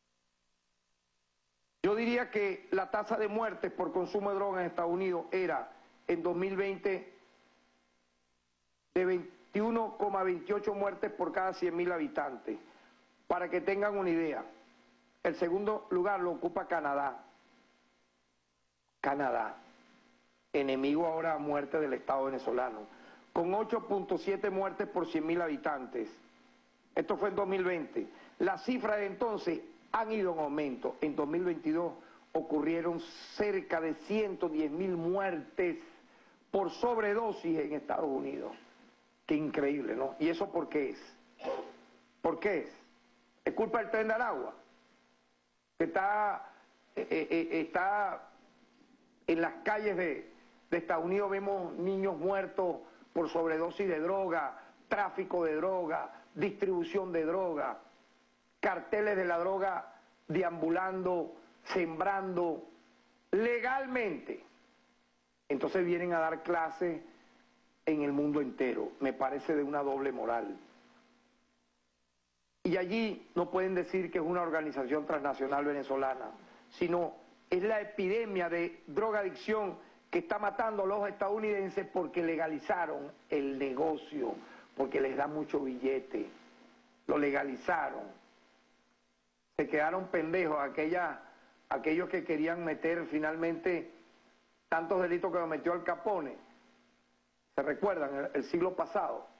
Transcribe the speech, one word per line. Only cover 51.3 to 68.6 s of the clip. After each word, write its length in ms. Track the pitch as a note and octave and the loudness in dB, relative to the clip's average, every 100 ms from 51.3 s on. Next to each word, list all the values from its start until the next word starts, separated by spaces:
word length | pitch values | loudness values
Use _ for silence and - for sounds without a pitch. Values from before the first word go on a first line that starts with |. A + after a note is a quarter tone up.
| G3 G3 G3 F3 | 0 0 -2 -2
niños 440 | - F3+ G3 G3 F3 | -2 0 2 0 0
muertos 600 | F#3 G3 F#3+ - F#3 E3 - - - | 0 0 0 0 0 0 -8 -20 -4
por 160 | - D#3+ | -2 0
sobredosis 580 | E3+ E3 D#3+ E3+ E3+ G3 | 2 2 2 0 0 0
de 120 | D#3 | 2
droga, 600 | E3+ G3 F#3+ E3 C#3 - - - - | 2 0 2 0 -2 -6 -18 -20 -2
tráfico 560 | G#3 F#3+ - F#3 F3 D#3+ | 0 0 -2 0 2 2
de 100 | D#3 | 2
droga, 560 | F3+ F#3 E3 D#3+ C3 - - - | 2 0 0 -2 -4 -12 -14 -2
distribución 760 | G3 G3+ F#3+ F3+ E3 G3 F#3 | 0 2 0 2 2 0 0
de 140 | E3 D#3+ | 0 2
droga, 540 | F#3 F3+ D3+ C3 A2 - - _ _ _ _ _ _ | 0 0 0 -2 -6 -14 -20 _ _ _ _ _ _
carteles 560 | G#3+ F3+ E3+ G#3+ G#3 F#3+ | 0 0 0 2 2 2
de 100 | F3 | 2
la 120 | E3+ | 2
droga 540 | F3+ F#3+ G3 F3 - - - _ - | 2 2 0 -2 -6 -18 -20 _ -2
deambulando, 1080 | E3+ F3+ E3+ D#3+ F3 F#3+ F#3+ F#3 F3+ - - - - | 0 2 0 2 2 2 0 0 0 -2 -8 -20 -20
sembrando 1000 | - F#3+ E3 D#3+ F#3 G3 F#3+ F3 F3 D#3 - - - _ _ _ _ | -2 0 0 0 0 0 0 0 0 -2 -8 -20 -20 _ _ _ _
legalmente. 1120 | F#3+ A#3 A#3+ A#3 C4+ C4+ B3+ G#3+ C3+ - - - - _ _ _ _ _ _ _ _ _ | 2 4 2 2 0 0 0 0 -2 -6 -10 -12 -20 _ _ _ _ _ _ _ _ _
Entonces 360 | C3+ D#3 F#3 F3 | 0 2 2 2
vienen 280 | F3 F3+ | 2 2
a 60 | E3+ | 2
dar 240 | D#3+ D#3+ | 0 -2
clases 580 | E3+ E3+ D#3+ - F3 E3 - - - - _ _ _ _ - | 0 0 0 0 -2 -2 -8 -20 -20 -20 _ _ _ _ 0
en 160 | D3+ | 2
el 100 | C#3+ | 2
mundo 300 | C#3+ D3 D3 | 2 2 2
entero. 500 | C3+ G#2+ | 0 0